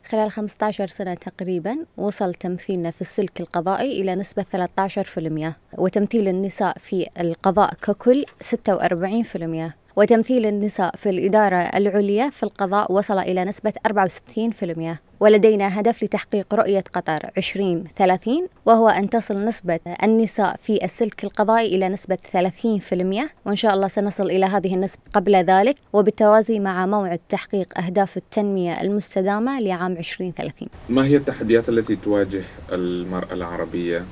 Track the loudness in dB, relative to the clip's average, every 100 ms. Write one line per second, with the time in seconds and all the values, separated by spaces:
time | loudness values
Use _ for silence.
0 | -4 -2 -2 -4 -10 -4 -4 -4 -8 -6
1 | -8 -8 -12 -10 -6 -4 -4 -8 -10 -6
2 | -6 -2 -4 -4 -6 -6 -4 -4 -4 -6
3 | -6 -4 -4 -6 -6 -4 -2 -2 -2 -2
4 | -2 -4 -4 -6 -4 -4 -2 -2 -2 -2
5 | -6 -6 -6 -4 -6 -8 _ -2 0 2
6 | 0 0 0 0 -4 -2 -2 -4 -6 -4
7 | -4 -4 -4 0 2 4 2 0 -4 0
8 | 4 2 0 _ -6 -4 0 0 0 0
9 | -2 -2 -2 -6 -6 -6 -6 -10 _ 2
10 | 4 4 4 2 2 0 -2 -2 -4 -2
11 | -2 0 2 4 4 2 0 0 2 2
12 | 0 0 -2 -4 -8 -4 -2 0 2 0
13 | 0 -2 0 -2 -2 -4 -6 -2 -2 2
14 | 0 -2 -8 -4 -4 -4 -6 -6 -6 -8
15 | _ 2 6 8 6 4 0 0 0 0
16 | -2 -4 -2 -4 -2 0 2 0 0 -6
17 | -4 -4 -4 -6 -4 -2 -2 -2 -4 0
18 | 2 2 0 -2 -2 _ 4 6 6 4
19 | 0 -2 -2 -4 -2 -4 -4 -4 -4 -2
20 | 2 4 2 0 -2 -2 -2 -2 -2 -2
21 | -4 -4 -8 -2 2 2 2 0 0 -2
22 | -4 -6 -2 0 0 0 0 0 -2 -2
23 | 0 -2 -4 _ -4 0 2 2 0 0
24 | -2 -2 0 2 2 0 0 -2 -2 -6
25 | -2 0 4 4 6 6 4 0 _ 2
26 | 2 4 6 6 6 0 0 0 0 0
27 | -2 -6 _ -6 -2 -4 -4 -4 -2 0
28 | 0 -2 -4 -2 0 0 -2 -2 -2 -2
29 | -2 -2 0 0 -2 -2 -2 -2 -4 -4
30 | -8 -8 -8 -6 -10 -10 -16 -14 -2 2
31 | 4 4 2 -4 4 4 4 0 0 -2
32 | 0 0 0 -2 -8 -16 -8 -4 -2 -4
33 | -4 -6 -6 -8 -6 -6 -6 -4 -4 -4
34 | -6